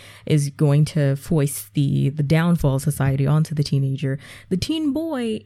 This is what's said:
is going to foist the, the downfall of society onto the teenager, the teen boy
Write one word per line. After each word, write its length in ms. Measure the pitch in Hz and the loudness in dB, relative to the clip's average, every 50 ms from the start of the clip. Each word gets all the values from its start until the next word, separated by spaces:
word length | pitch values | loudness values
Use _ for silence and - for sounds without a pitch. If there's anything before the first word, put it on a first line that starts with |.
| - - - - - | -14 -20 -20 -10 -2
is 240 | - 156 151 147 143 | 0 2 2 2 0
going 340 | 139 - 156 143 143 147 151 | 0 2 2 4 4 4 4
to 300 | - - 156 143 139 135 | 2 2 0 0 0 0
foist 580 | 139 - - 175 156 139 139 - - - - - | -2 -2 -2 0 0 0 0 -2 -6 -12 -6 -2
the, 340 | 156 139 139 139 135 135 139 | 0 0 2 2 0 0 0
the 140 | 143 151 147 | 0 -2 0
downfall 520 | 139 160 160 165 175 170 160 - 143 131 | 2 2 2 4 2 2 2 2 0 0
of 60 | 135 | 0
society 440 | - 156 139 - 135 139 135 135 139 | -2 -2 -2 0 0 0 0 2 2
onto 300 | 143 147 156 156 - 151 | 2 2 2 0 0 -2
the 80 | 147 143 | -4 -2
teenager, 560 | - 143 139 139 135 135 127 147 135 135 143 - - - - - - | 0 0 0 0 -2 -2 -4 -4 -4 -4 -6 -10 -14 -20 -20 -8 -6
the 80 | 190 | -6
teen 340 | 180 - - 311 320 320 285 | -4 -4 -4 -4 -2 -2 -2
boy 480 | 254 302 330 330 302 254 240 226 220 - - | -2 -2 -4 -4 -4 -4 -4 -4 -6 -6 -4